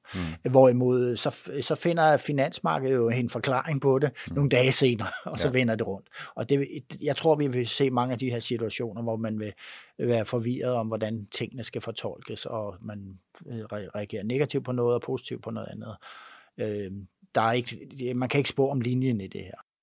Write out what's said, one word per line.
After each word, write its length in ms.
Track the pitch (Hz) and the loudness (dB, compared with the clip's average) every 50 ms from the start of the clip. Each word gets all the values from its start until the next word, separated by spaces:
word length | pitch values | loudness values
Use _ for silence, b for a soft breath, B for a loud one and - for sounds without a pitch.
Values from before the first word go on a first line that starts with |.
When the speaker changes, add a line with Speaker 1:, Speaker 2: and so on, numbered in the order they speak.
| _ - - | _ -12 -8
Speaker 1:
Mm. 380 | 95 87 80 80 85 - 135 | -6 -6 -6 -6 -6 -2 4
Speaker 2:
Hvorimod, 640 | 127 131 131 127 123 123 127 123 127 123 123 123 120 107 | 8 8 10 10 8 6 4 2 2 2 2 0 0 -2
så 120 | - 147 | -2 -4
f-, 320 | - - - - - 143 | -4 -6 -12 -10 -8 -6
så 140 | 123 - 156 | -4 -4 -4
finder 420 | 143 - 170 170 170 160 156 151 135 | -2 0 0 2 4 6 6 6 4
finansmarkedet 760 | - - 147 139 135 160 - - - - 156 147 135 131 135 | 2 0 0 0 0 0 -2 -4 -4 -2 -2 0 0 2 2
jo 140 | 127 117 117 | 4 4 4
en 200 | 117 127 123 117 | 4 2 0 -2
forklaring 520 | - 120 110 - 131 127 - 165 151 135 | -2 -2 -2 0 0 0 0 0 -2 2
på 180 | 135 139 131 131 | 4 4 4 4
det 120 | 143 147 - B B B | 4 0 -2 B B B
Speaker 1:
Mm. 80 | - | 0
Speaker 2:
nogle 140 | 143 143 135 | 2 2 4
dage 220 | 117 123 127 131 | 6 6 6 6
senere, 360 | 131 - 143 131 120 104 107 98 - - - | 6 6 6 6 6 4 0 -6 -8 -8 -10
<laughs> 60 | - | -8
og 80 | - - | -4 0
så 80 | - 147 | 0 2
Speaker 1:
Ja. 40 | 123 | 4
Speaker 2:
vender 220 | 127 127 117 110 | 4 4 4 2
det 120 | 107 113 - | 0 0 -4
rundt. 200 | 95 98 - _ B B B B B | -4 -8 -10 _ B B B B B
Og 140 | - 120 120 | -6 0 2
det, 180 | 139 139 139 - - 147 - - - - - | 2 2 2 0 -6 -12 -12 -12 -14 -6 -2
jeg 120 | 147 135 | -2 -2
tror, 200 | - - 165 156 | 2 4 4 4
vi 120 | 147 147 139 | 4 4 0
vil 200 | 123 123 123 117 | 0 0 -2 -2
se 220 | - - 143 135 | 0 2 2 2
mange 220 | 127 123 120 127 | 4 2 0 0
af 60 | 131 117 | -2 -2
de 100 | 131 127 | -2 -2
her 80 | 117 117 | -2 -2
situationer, 640 | 110 - 127 113 117 107 - - 123 117 98 113 | -2 -2 -2 -2 -2 -4 -4 -4 -6 -6 -6 -6
hvor 140 | 117 113 113 | -4 -4 -4
man 240 | 110 113 110 110 107 | -2 -4 -4 -4 -4
vil 140 | 107 104 98 B B B B B B B B B | -6 -6 -8 B B B B B B B B B
være 260 | 127 120 117 113 107 | 0 2 2 2 2
forvirret 480 | - - 123 113 120 123 131 - 127 123 | 0 -2 -2 -2 -2 -2 -2 -2 -2 0
om, 140 | 120 113 110 | 0 -2 -2
hvordan 400 | 110 110 110 107 113 110 104 - | -2 -4 -4 -4 -4 -6 -8 -8
tingene 320 | - - 120 110 - 131 110 | -6 -6 -6 -6 -8 -10 -10
skal 180 | - - 123 | -8 -8 -8
fortolkes, 640 | - - 110 - - 107 - - - - 110 - - | -8 -8 -10 -8 -8 -10 -10 -10 -12 -12 -10 -10 -8
og 300 | - 120 110 107 101 95 90 | -6 -6 -6 -6 -6 -10 -12
man, 380 | 113 110 104 101 98 98 95 95 _ _ _ - 165 151 | -12 -12 -12 -12 -12 -14 -16 -18 _ _ _ -20 -16 -12
øh, 120 | 123 113 | -10 -10
re-, 300 | 110 107 107 104 101 90 - | -10 -8 -10 -10 -10 -8 -8
reagerer 280 | 107 104 101 - 107 95 | -8 -8 -6 -6 -6 -4
negativt 420 | 110 123 135 147 - - 139 - | -2 0 0 0 0 -2 -4 -4
på 60 | - | -2
noget 240 | 127 123 120 120 120 | -2 0 2 2 2
og 60 | 120 | 2
positivt 420 | - - 131 127 - - 127 120 - | 0 -4 -6 -6 -6 -8 -12 -10 -10
på 80 | 117 | -10
noget 160 | 113 110 107 - | -10 -10 -10 -10
andet. 240 | - 104 110 110 104 - B B B B B B B B B B B - | -12 -12 -12 -14 -14 -16 B B B B B B B B B B B -6
Øh, 340 | 113 107 104 104 101 92 95 101 95 - _ _ _ _ - | -6 -4 -4 -6 -6 -8 -10 -12 -12 -16 _ _ _ _ 0
der 60 | - | 2
er 100 | 110 113 | 2 4
ikke, 640 | 117 123 120 - - - - - - 139 127 123 127 | 2 2 -2 -4 -8 -14 -14 -16 -12 -8 -6 -4 -2
man 140 | 123 127 123 | -2 -2 0
kan 80 | - 143 | 2 2
ikke 120 | 131 - | 2 2
spå 200 | - - 135 135 | 2 2 2 2
om 120 | 143 135 | 2 0
linjen 400 | 117 123 127 127 127 131 120 104 | 0 0 0 2 2 2 0 0
i 60 | 95 92 | -2 -6
det 140 | 92 98 92 | -10 -10 -12
her. 100 | 92 - - - _ _ _ | -12 -14 -18 -20 _ _ _